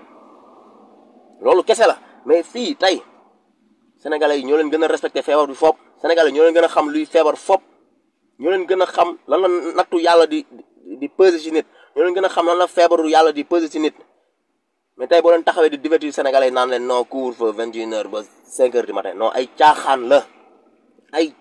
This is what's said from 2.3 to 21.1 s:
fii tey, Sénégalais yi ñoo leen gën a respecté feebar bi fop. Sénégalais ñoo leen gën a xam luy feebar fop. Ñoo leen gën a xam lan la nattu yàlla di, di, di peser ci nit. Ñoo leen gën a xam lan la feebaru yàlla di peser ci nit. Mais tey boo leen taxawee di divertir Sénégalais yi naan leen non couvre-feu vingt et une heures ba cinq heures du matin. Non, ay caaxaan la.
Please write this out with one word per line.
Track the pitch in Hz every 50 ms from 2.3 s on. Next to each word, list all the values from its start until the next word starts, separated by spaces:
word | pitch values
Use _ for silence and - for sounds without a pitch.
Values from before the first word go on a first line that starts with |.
| 160 170 165
fii | - - 240 240 175 285
tey, | - 196 190 170 - - _ _ _ _ _ _ _ _ _ _ _ _ _ _ _ _ _ _
Sénégalais | _ - - 151 147 151 147 147 143
yi | 127
ñoo | 135 147
leen | 160 156 143
gën | 151 160 160
a |
respecté | 156 156 147 - 151 - 139
feebar | - 160 143 151 147
bi | 139 131
fop. | - 160 156 156 - _ _ _ _
Sénégalais | - 156 170 165 160 143
ñoo | 135 151 160
leen | 165 160
gën | 170 165
a |
xam | 160 - 165 147 147
luy | 147 156 151
feebar | - - 165 156 151 139
fop. | - - - 190 190 - _ _ _ _ _ _ _ _ _ _ _ _ _ _ -
Ñoo | 131 170
leen | 190 190 175
gën | 156 190 185
a | 180
xam | 175 - 185 175 175 - - _
lan | - 143 180
la | 190 180 180 175 139 165 -
nattu | 180 185 - 180 170
yàlla | 165 170 170 165 160
di, | 156 151 156 139 _ 123 113 - _ _ _ _
di, | 90 107
di | 131 143 143
peser | _ - 190 190 170 160
ci | 156 160
nit. | 156 151 - _ _ _ _ _ -
Ñoo | 143 170
leen | 180 175
gën | 190 190
a | 180
xam | - 185 165
lan | 170 170
la | 180 180
feebaru | 170 - 175 170 165 170 165 160 156
yàlla | 156 160 160 156
di | 147 147 143
peser | - 170 170 160 147
ci | 165 156
nit. | 156 147 - - - _ _ _ _ _ _ _ _ _ _ _ _ _ _ _ _ _ _
Mais | 123 127
tey | 131 170 170
boo | 160 170
leen | 170 165 160
taxawee | 180 - 180 160 156
di | 147
divertir | 139 131 151 165 151 151 147 -
Sénégalais | - 139 135 135 135 131
yi | 127 127
naan | 127 127 127
leen | 127 120 123
non | 127 123 123 117
couvre-feu | - 135 135 127 123 117 117 117 110
vingt | 104 110 117 117 110
et | 113 113
une | 110 110
heures | 107 101 98
ba | 104 107 104 - _ _ _
cinq | _ - - 127 123 123
heures | 120 110
du | 104 101
matin. | 98 95 95 87
Non, | 98 113 -
ay | - 127 127
caaxaan | - _ - 151 151 147 - - 143 135 127 117
la. | 123 143 135 - - _ _ _ _ _ _ _ _ _ _ _ _ _ _ _ _